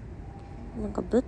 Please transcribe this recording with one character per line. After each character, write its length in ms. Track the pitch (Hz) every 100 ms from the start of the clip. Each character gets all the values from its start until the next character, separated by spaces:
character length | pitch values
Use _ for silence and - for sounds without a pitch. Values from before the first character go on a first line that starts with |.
| - - - - - - - 226
う。 20 |
な 60 | 208
ん 60 |
か 80 | 202
ブ 180 | 185
ッ 40 | 226